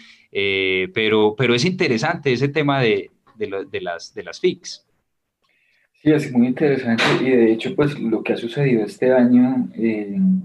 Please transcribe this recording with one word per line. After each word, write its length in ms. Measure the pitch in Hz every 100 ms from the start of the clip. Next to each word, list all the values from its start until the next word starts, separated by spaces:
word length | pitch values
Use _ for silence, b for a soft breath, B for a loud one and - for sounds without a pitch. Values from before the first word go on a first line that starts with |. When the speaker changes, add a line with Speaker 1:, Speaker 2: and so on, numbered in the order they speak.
| B B B
Speaker 1:
eh, 580 | 98 98 95 95 92 92
pero, 400 | 110 110 107 107 104
pero 200 | 123 120
es 100 | 175
interesante 640 | 180 170 113 156 170 139
ese 160 | 120 139
tema 320 | 156 143 139
de, 280 | 117 101 87 _ _ 110
de 120 | 98
lo, 160 | 98
de 180 | 98 101
las, 320 | 90 85 -
de 100 | 104
las 160 | 87 185
fix. 460 | 180 185 - - _ _ _ _ _ _ _ _ _ _ _
Speaker 2:
Sí, 180 | _ 151
es 200 | 147 -
muy 160 | 123 123
interesante 560 | 127 151 131 117 113 147 -
y 80 | 123
de 240 | 123 113
hecho, 200 | 113 127 -
pues, 220 | 147 -
lo 220 | 113 110
que 120 | -
ha 40 | -
sucedido 460 | 117 147 139 117
este 280 | 101 - 127
año, 580 | 127 123 123 123 131 - -
eh, 440 | 113 214 101 190 190 185